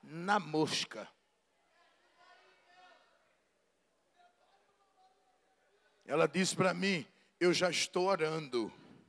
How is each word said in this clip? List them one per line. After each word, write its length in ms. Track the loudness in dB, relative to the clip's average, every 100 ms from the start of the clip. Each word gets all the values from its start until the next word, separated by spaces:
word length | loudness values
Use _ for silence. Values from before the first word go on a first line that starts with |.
Na 380 | -14 -10 0 0
mosca. 680 | 0 0 0 0 -4 -10 -14 _ _ _ _ _ _ _ _ _ _ _ -20 -20 -20 _ _ -20 -20 -20 _ _ _ _ _ _ _ _ _ _ _ _ -20 _ _ _ _ _ _ _ -20 _ _ _ _ _ _ _ _ _
Ela 240 | -4 2 2
disse 280 | 2 -2 2
pra 180 | 0
mim, 320 | 2 0 -2 -4 _ _ _
"Eu 140 | 2
já 160 | 4 2
estou 380 | 0 -2 0 2
orando." 680 | 2 0 -2 -2 -2 -2 -8 -20 -20